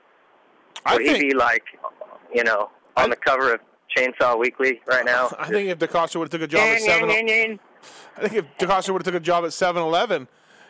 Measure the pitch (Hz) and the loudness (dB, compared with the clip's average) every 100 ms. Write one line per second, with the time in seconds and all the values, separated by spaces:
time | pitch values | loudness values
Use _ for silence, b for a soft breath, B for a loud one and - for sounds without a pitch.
0 | _ _ _ _ _ _ _ - 139 240 | _ _ _ _ _ _ _ -8 -2 0
1 | 196 254 139 135 120 117 - - - - | 2 2 2 2 2 0 -2 -14 -14 -14
2 | - - - 120 117 104 104 - _ - | -18 -20 -4 0 2 0 -2 -8 _ 0
3 | 127 120 - 131 131 117 - _ _ 131 | 0 0 0 2 2 0 -6 _ _ -2
4 | 127 123 127 117 123 - 131 117 - 127 | -2 2 2 2 0 0 -2 -2 0 0
5 | 120 123 123 113 156 202 196 170 160 - | 2 0 0 -4 -4 -2 -2 -4 -2 0
6 | 165 165 156 165 156 160 220 226 214 - | -2 -4 -6 -6 -4 0 2 2 2 0
7 | - 220 226 220 226 208 - _ B B | 2 0 0 0 0 -4 -16 _ B B
8 | B - 208 214 143 - 185 190 185 190 | B -6 -4 -2 -6 -4 0 0 0 -2
9 | 180 180 160 175 170 - 185 175 160 170 | -2 -2 0 0 0 0 0 0 0 0
10 | 226 170 127 b b b | 0 -2 -6 b b b